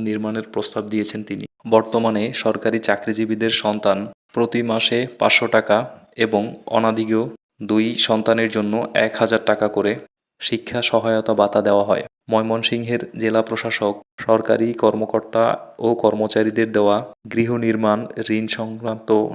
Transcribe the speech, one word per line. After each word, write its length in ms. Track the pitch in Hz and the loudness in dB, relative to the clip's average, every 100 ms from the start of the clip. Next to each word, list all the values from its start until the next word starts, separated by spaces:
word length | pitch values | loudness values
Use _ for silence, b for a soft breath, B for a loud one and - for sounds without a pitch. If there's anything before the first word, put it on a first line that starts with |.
| 110 | -4
নির্মাণের 380 | 107 107 110 110 | -4 -4 -6 -6
প্রস্তাব 280 | 110 104 110 104 | -6 -6 -6 -4
দিয়েছেন 280 | 107 104 110 104 | -4 -4 -6 -8
তিনি। 160 | 101 - _ 113 | -10 -12 _ 2
বর্তমানে 480 | 113 110 117 113 107 113 - | 2 2 0 0 0 -2 -2
সরকারি 360 | 113 104 113 113 113 | -2 0 0 -2 0
চাকরিজীবীদের 640 | 101 - 107 110 107 113 - | -2 -2 -4 -2 -2 -2 -2
সন্তান 360 | 110 104 104 98 101 - _ | -2 0 0 0 -4 -14 _
প্রতি 280 | - 117 120 | -2 0 0
মাসে 360 | 117 113 - 120 127 - | -2 0 0 -2 -2 0
পাঁচশো 280 | 107 - 117 113 | 2 2 2 2
টাকা 220 | - 107 135 - _ - | 4 2 0 -10 _ -2
এবং 260 | 113 104 113 - - 110 | 0 0 -2 -8 -2 0
অনাদিগেয় 480 | 113 113 110 110 131 - _ - 104 | 2 0 0 0 -2 -8 _ -10 0
দুই 140 | 107 113 120 - | 2 2 0 0
সন্তানের 440 | 110 110 113 113 110 | 2 2 2 2 -2
জন্য 180 | 104 110 - - 110 | -2 -2 -2 0 0
এক 60 | - | 0
হাজার 220 | 110 113 - | 0 2 2
টাকা 180 | 104 104 101 | 0 0 0
করে 160 | 101 123 - _ _ - | 0 -2 -8 _ _ -10
শিক্ষা 400 | - 113 - 123 | -6 -6 -4 -6
সহায়তা 500 | 117 113 113 110 110 | 0 0 2 0 2
ভাতা 260 | 107 101 104 | 4 4 4
দেওয়া 220 | 101 101 101 | 4 4 4
হয়। 160 | 90 69 _ - | 0 -2 _ -2
ময়মনসিংহের 720 | 110 113 113 117 117 117 120 123 - | 0 0 -2 -2 -2 -2 -4 -4 -2
জেলা 200 | 110 110 113 | 0 2 0
প্রশাসক 460 | 117 117 - 104 101 - - | -2 -4 0 0 -2 -10 -6
সরকারি 440 | - 110 110 113 117 117 | 2 2 4 0 0 2
কর্মকর্তা 600 | 110 107 110 110 - 113 113 - - - 113 | 2 2 0 -2 0 0 2 0 -6 -4 0
ও 20 | |
কর্মচারীদের 760 | 117 110 107 107 110 110 110 113 107 | 2 2 2 0 0 0 0 0 2
দেওয়া 200 | 104 104 113 - 107 | 4 2 -2 -14 -6
গৃহ 180 | 107 117 120 | -2 0 0
নির্মাণ 340 | 113 110 110 107 117 - 110 110 | 0 0 2 0 -2 -8 -4 -2
ঋণ 100 | 110 - | -2 -4
সংক্রান্ত 520 | 113 113 117 110 - 110 - | -8 -8 -8 -6 2 2 2